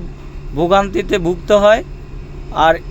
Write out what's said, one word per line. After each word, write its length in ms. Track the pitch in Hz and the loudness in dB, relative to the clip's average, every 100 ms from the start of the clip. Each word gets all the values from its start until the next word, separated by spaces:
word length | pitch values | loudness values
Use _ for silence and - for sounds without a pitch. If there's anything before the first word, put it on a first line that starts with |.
| 175 - - - - 135 | -4 -14 -14 -12 -8 -2
ভোগান্তিতে 600 | 170 196 196 349 - 208 170 | 2 2 2 -2 -2 0 0
ভুগতে 300 | 180 - 208 | -2 2 4
হয়। 180 | 208 226 - - - - - - - 147 160 | 6 4 0 -12 -14 -14 -14 -14 -6 2 4
আর 80 | 165 - | 2 -2